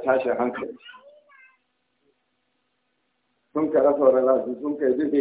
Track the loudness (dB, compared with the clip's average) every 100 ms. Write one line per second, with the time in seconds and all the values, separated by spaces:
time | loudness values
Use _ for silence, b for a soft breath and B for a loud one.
0 | -2 -2 -2 -4 -4 -6 -12 -14 -20 -20
1 | -20 -20 _ _ _ _ _ _ _ _
2 | _ _ _ _ _ _ _ _ _ _
3 | _ _ _ _ _ -4 0 2 2 4
4 | 4 4 2 0 -2 -8 -8 -4 -2 -2
5 | -2 -2